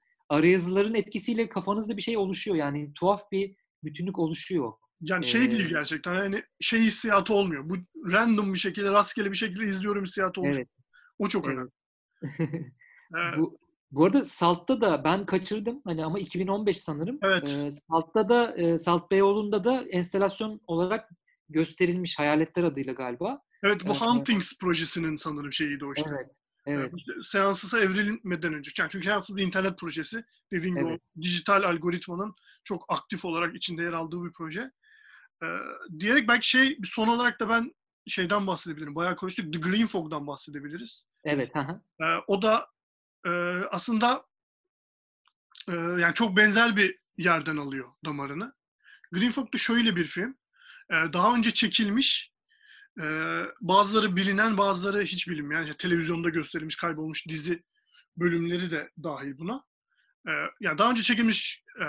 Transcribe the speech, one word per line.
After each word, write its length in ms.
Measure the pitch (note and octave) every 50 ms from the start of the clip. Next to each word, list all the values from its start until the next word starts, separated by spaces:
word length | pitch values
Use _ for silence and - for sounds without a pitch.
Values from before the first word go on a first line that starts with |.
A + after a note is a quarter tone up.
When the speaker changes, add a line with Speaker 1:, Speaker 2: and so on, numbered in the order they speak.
| _ _ _ _ _ -
Speaker 1:
Ara 180 | D3 D3+ E3
yazıların 460 | F3 F#3 F#3 E3+ F3+ F#3 G3 G3+ A3 A3+
etkisiyle 560 | G#3+ - - - G#3+ - - A3+ A3+ A3+ A3
kafanızda 480 | - F#3+ F3 G3 G#3 A3 G#3+ G#3+ A#3
bir 40 | G3+
şey 160 | - A3+ A#3
oluşuyor. 400 | G#3+ G3 F#3+ F#3 - - G#3+ F#3
Yani 360 | D#3 C#3+ C#3+ C#3+ D3 D3 D3 C#3+
tuhaf 280 | - E3+ F#3+ G3+ G3 - -
bir 240 | G3 F#3+ G3 F#3+ - _ _ _ _ _ -
bütünlük 360 | D#3 D3+ D#3+ F3 G3 F#3+ F3
oluşuyor. 540 | E3 D#3 E3 - - - F#3 D#3+ B2+ A2+ - _ _ _ _ _
Speaker 2:
Yani 240 | E3 D#3 F#3 F3+ C3
şey 180 | - A3+ A#3 B3+
Speaker 1:
Ee, 60 | A#3+
Speaker 2:
değil 180 | A#3 A3 F#3 D#3
gerçekten. 440 | D#3+ D3+ D3 - D#3+ D3+ - F3+ F3+
Yani 280 | F#3+ G3+ G3 G3 A3 - _ _ -
şey 200 | - - A#3 A3+
hissiyatı 520 | A3+ G#3+ G3+ - - A3+ G#3 G3 - - G#3+
olmuyor. 360 | G3+ G3+ F3+ D#3 C3+ C#3 D#3+
Bu 60 | F#3+ F3+ F3+ - - D#4 - F3
random 420 | F3 G#3+ A#3 A#3 A3 G#3 G#3 G3 F#3+
bir 60 | F3
şekilde, 320 | - F#3+ E3+ G#3 G3+ G3
rastgele 400 | G3 G#3 G3+ - - A3+ G#3 G3
bir 60 | G3
şekilde 280 | - A3 G#3+ F3+ G#3 A3
izliyorum 380 | G3+ G3 F#3+ G3 G#3 G3+ G3+ G3
hissiyatı 380 | F#3 - G3+ F#3+ F#3 F#3 G3
oluşuyor. 160 | E3+ C#3+ C#3+
Speaker 1:
Evet. 280 | C3+ B2 - _ _ _ _ _ _ _ _ _
Speaker 2:
O 100 | - G3+
çok 180 | G3+ - G3 D3
Speaker 1:
Evet. 100 | C3+ C3+
Speaker 2:
önemli. 120 | B2+ B2+ B2 _ _ _ _ _ _ _ _ _ _
Speaker 1:
<laughs> 640 | - C#3 - - D#3+ D3 D#3 E3 C#3 - - _ _ _ _ _ _ _ D#3+
Speaker 2:
Ee, 200 | E3 F3 E3+ -
Speaker 1:
Bu, 200 | - E3 - - - _ _ _ _ _ _
bu 140 | C3+ C3+ D#3+
arada 180 | F#3 G3 C#4+ -
Salt'ta 580 | - - - F3+ F3 F3+ F3 - - C4 G#3+
da 220 | A3+ G3 D#3 C#3 C#3
ben 220 | D#3 F3+ G3 G3+
kaçırdım 560 | - F#3+ F#3 F#3 - G#3 A3 G3+ A#3 B3 D4 -
hani 200 | F#3 E3 D#3+ D#3
ama 140 | D#3+ E3+ G3+
iki 200 | F#3+ - - F3
bin 80 | F#3+
on 180 | F#3+ G3 G#3 G#3+
beş 120 | G3+ E3+
sanırım. 420 | - - - D3+ D3 E3 G#3 C4 D4+ -
Speaker 2:
Evet. 260 | G3 F#3+ F3 D3 C#3+
Speaker 1:
Ee, 200 | C#3+ C#3+ C#3+ D3
Salt'ta 580 | C#3 - - - E3 E3 E3 - - A3 G#3+ F#3+
da, 260 | A#3+ A#3+ A#3+ - -
e, 200 | - E3+ E3+ E3
Salt 340 | D#3+ - F3 F3 E3+ F3 -
Beyoğlu'nda 520 | G3 F#3+ G3 G3 G3+ G#3+ G#3+ G#3 G#3+ G3+ F3+
da 200 | A#3+ C4 B3+ -
enstalasyon 800 | - F#3 F3+ F3 F3 - F#3+ G3 F#3+ G3 - G#3+ G#3+ G#3+ G#3+ _
olarak 420 | - E3 E3 F3+ F#3 G#3+ G#3+ - _ - _ _ _ _ _ _ -
gösterilmiş 680 | D3+ D#3 E3 D#3+ - - F#3 F3 F3 F3+ F3+ E3+ - -
Hayaletler 440 | D3 D3 D3+ D#3 D#3+ - - F3 E3+
adıyla 300 | E3 C#3 C#3 C3+ C3+ B2
galiba. 480 | B2+ C3 B2 B2 B2 E3+ A3 C#4 C#4+ _ _ _ _ -
Speaker 2:
Evet, 220 | G3+ G#3 F3+ F3+
bu 40 | G3
Speaker 1:
Ee, 40 | G3
Speaker 2:
Hauntings 640 | C#3 A#3 A#3 B3 B3 C#4 - A3+ G3 - - - -
projesinin 580 | F#3+ F3+ E3+ D#3+ E3 - - F3 E3 D#3+ D3+
sanırım 360 | D3 - D#3+ D3 D3 C#3 C#3 -
şeyiydi 320 | - D#3 C#3+ C#3+ C#3 C#3+
o 80 | C#3 C#3
işte. 160 | D3 D3+ D3+ D3
Speaker 1:
Evet, 140 | C3+ B2 - _ _ _ _ _ _ _
Speaker 2:
Ee, 40 | C#3
Speaker 1:
evet. 220 | D3 C#3+ C3 B2 F3
Speaker 2:
bu 40 |
işte 140 | - - B2+ G#2+ - -
seansısa 540 | - - G3 G3 G3 G3 F#3 G#3 F#3 A#3+ A3+
evrilmeden 760 | G3+ F#3+ F#3 G#3 G3+ G#3 A3+ - - F#3 F3+ - - E3 D#3
önce. 180 | D3 C#3 - - -
Yani 100 | E3+ D3+
çünkü 140 | - F#3+ D#3+
seansız 300 | G3 G#3+ G3+ G3 - G3
bir 80 | G3+ G3
internet 360 | F3+ F3+ F#3+ F#3+ G3 F#3 -
projesi. 440 | F3 E3 D3 D#3+ D3+ - A3 A3+ A3+ _ _ _ _ _
Dediğim 240 | F#3 F3 E3 F#3 F3
gibi 120 | C#3 E3 E3
Speaker 1:
Evet. 120 | E3 E3+ - _ _
Speaker 2:
o 40 | D#3+
dijital 420 | D#3+ F3+ F3 F3 - G#3 G3+ G3 G3+
algoritmanın 720 | F3+ E3+ D#3+ D#3+ F3 F3 F3 - F#3 F3 F3 G3+ A3 - _ _ _ _ _ _
çok 220 | - G3+ F3 - -
aktif 360 | E3+ - - - G3+ - -
olarak 300 | F3 D#3+ E3+ F3 E3+ F3
içinde 280 | - - F#3 F3 E3 E3+
yer 100 | F3 E3
aldığı 300 | E3 D#3+ D#3 E3+ F3 F3
bir 80 | E3+ -
proje. 340 | - E3 D#3+ D#3 G3+ C4 C4 - _ _ _ _ _ _ - - - - _ _ _ -
Ee, 40 | - E2+ F#2+ - - - - - - E3 D#3
diyerek 280 | F#3+ A3 B3+ D4 A3
belki 220 | G#3+ A#3+ A#3+ - -
şey, 280 | - B3+ C4+ C4+ D4+ - F#3+
son 220 | - - A3+ A3
olarak 320 | A3+ A#3 A#3+ B3 A#3+ A#3+ -
da 100 | A#3 G3+
ben 220 | A3+ A#3 A#3 D4+ - _ _ _ _ _ _
şeyden 400 | - - G3 F3+ E3+ G#3 G#3 G3
bahsedebilirim. 480 | F#3+ F3 D3+ - F3 D#3 D3 D#3 D3 C#3+
Bayağı 200 | D#3+ E3+ F3+ F3
konuştuk. 380 | - F#3+ F#3 F3 - F#3 D3+ D#3
The 60 | E3+
Green 260 | D#3 F3+ G3 A3 A3+
Fog'dan 420 | A3 - F#3 D#3+ D3+ D#3+ D3 C#3+
bahsedebiliriz. 800 | C#3+ C#3 - - D3+ D3 C#3+ C#3 D3 D#3 F#3 A#3+ A3 - - _ _ _ _ -
Speaker 1:
Evet, 320 | D#3 C#3+ C#3 B2 - -
hı 40 | D3
hı. 220 | C#3 D3+ F3+ - - _ _ -
Speaker 2:
Ee, 220 | D#3+ E3 E3 E3+ -
o 140 | - G3 G3
da, 260 | G#3+ A3 A3 A#3 - - _ _ _ _ _ _ _ _ _ _ -
e, 40 | F3 F3 F3 F3 F3 F3+ F3+ G3+ -
aslında, 540 | G3+ F3+ - B3 A3+ G#3+ A#3+ A#3+ C4 D4+ - _ _ _ _ _ _ _ _ _ _ _ _ _ _ _ _ _ _ _ _ _ _ _ _ _ - - - -
e, 40 | F3
yani 380 | E3+ E3 E3+ F3+ F3 E3+ E3+ -
çok 240 | - A#3 G#3 F3+
benzer 400 | G#3+ G#3+ G#3+ G3 A3+ A#3 A#3 G3+
bir 220 | G#3 G3 F#3 - - _ _ _
yerden 400 | - E3 F3+ E3 D#3+ D3 D#3+ D#3
alıyor 320 | D3 C#3+ C#3 C3+ C3+ B2+ - _ _ -
damarını. 480 | D#3 D3 C#3+ C#3 C#3 C#3+ E3 A3 C4+ - _ _ _ _ _ _ - - - _ _
Green 200 | E3+ F3+ A3 B3
Fog 220 | A3+ C#4 A#3+ - -
da 40 |
şöyle 380 | - - - A3+ A#3+ A#3 A3+ F3+
bir 80 | F3 E3
film. 320 | D3 - F3 G3 C4 C4+ - _ _ _ _ - - - - - -
E, 40 | F3 D#3+ E3 D#3+ D3
daha 220 | F3 F#3 A3+ B3
önce 160 | A#3+ G#3+ A#3
çekilmiş 800 | - - A#3 - - - A3 G3+ G#3 B3+ C4+ - - - - - _ _ _ _ _ _ _ - - - - _ _ -
Ee, 420 | D#3 D3+ D#3 D#3 D#3+ E3 E3 E3 F3+ - - _
bazıları 540 | - E3+ F#3 G3+ G#3 G3 G#3+ A3 G#3 G3+ F3+
bilinen, 420 | F#3 F#3+ G3 G3 G3 A3 A3+ G#3
bazıları 460 | F#3+ G3+ G3 F#3+ F3 F3+ G3+ G3 G#3 G3
hiç 240 | D#3 F#3 F3+ -
bilinmeyen, 360 | F3 E3+ D3+ D3 C#3+ D3+ E3 D#3+
işte 140 | D3+ D3
televizyonda 520 | - - F3+ E3+ E3+ D#3+ D#3+ E3+ E3+ E3+ E3+
gösterilmiş, 460 | D#3 D#3+ C#3+ - - E3 D#3 D#3+ -
kaybolmuş 520 | - E3+ E3+ D#3 D#3 D#3 D#3 D3+ - -
dizi 360 | D#3+ D#3+ D#3 D3 F3 E3+ E3 - _ _ _ _ _ _ - _ _ _
bölümleri 540 | E3 F3 F3 E3+ E3 E3+ E3+ F3 F3 F#3 F3
de 200 | E3 D3+ D3 - _ - D3
dahil 340 | E3 C#3+ C3 C#3 C#3 C3+
buna. 260 | C#3 E3 F3 B3 C#4 - _ _ _ _ _ _ _ _ _ _ _ -
Ee, 40 | E3 D#3 D3 D3+ - - -
yani 160 | G3+ F3 D#3
daha 140 | D#3+ G#3+ A#3+
önce 100 | B3+ A#3
çekilmiş, 640 | G3 - A#3+ G#3 A#3 A3 G3+ - - - - - _ - - A3+
e, 40 | E3+